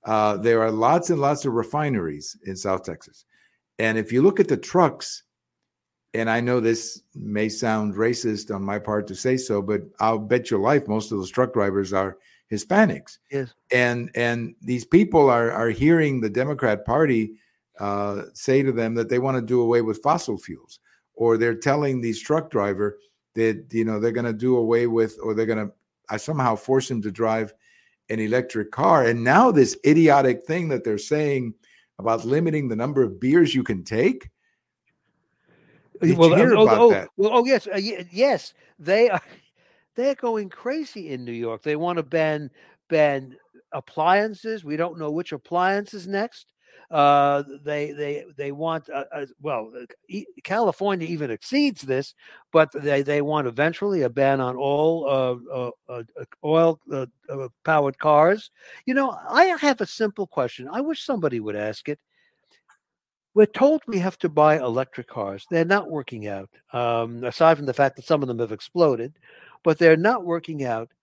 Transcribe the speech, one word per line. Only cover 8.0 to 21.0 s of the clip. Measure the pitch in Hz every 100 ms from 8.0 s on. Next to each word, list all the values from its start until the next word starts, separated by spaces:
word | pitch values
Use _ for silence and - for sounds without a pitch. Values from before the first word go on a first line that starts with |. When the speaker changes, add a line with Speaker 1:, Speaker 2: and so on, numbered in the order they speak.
| 113 120 117 104 -
Speaker 1:
on | 101
my | 98 104
part | 104 104 104
to | 95
say | 127 131
so, | 127 101
but | 98 104 85 _
I'll | 110 113
bet | 107 123 -
your | 110
life | 107 147 -
most | 107 107
of | 107
those | 92
truck | - 127
drivers | 120 101 98 95
are | 95 95 - _ _ _
Hispanics. | 107 - 190 214 73 - - _
Speaker 2:
Yes. | 139 123 _ _
Speaker 1:
And, | 127 123 120 120 -
and | 120 120 113 -
these | - 123 113
people | 170 208 165 139
are, | 120 117
are | 107 117
hearing | 104 143 165 156 131
the | 110
Democrat | 107 135 143 123 104 -
Party, | 127 156 117 110 - _ _ _ _
uh, | 101 101 101 101 -
say | - - 135
to | 135
them | 117 113 117
that | 113
they | 123
wanna | 135 131
do | 113 123
away | 117 120
with | 110 107
fossil | 143 165 - 127
fuels, | - - _ - _ _